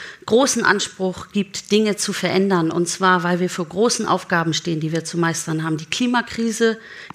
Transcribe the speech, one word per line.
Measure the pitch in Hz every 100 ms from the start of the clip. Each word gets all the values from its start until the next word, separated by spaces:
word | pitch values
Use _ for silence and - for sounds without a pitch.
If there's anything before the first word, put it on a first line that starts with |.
| - - -
großen | 220 269 233
Anspruch | - 202 - - 190 180 -
gibt, | 202 196 - -
Dinge | 208 214 190
zu | -
verändern. | 190 175 180 196 180 160
Und | 175 170
zwar, | - 185 180
weil | 175 175
wir | 175
vor | - 156
großen | 180 233 - 214
Aufgaben | 185 - 175 165
stehen, | 151 175 160
die | 156
wir | 165
zu | 160 170
meistern | 165 160 - 156
haben. | 160 156
Die | 160
Klimakrise, | - 247 240 233 - 233 220 226 220 - - -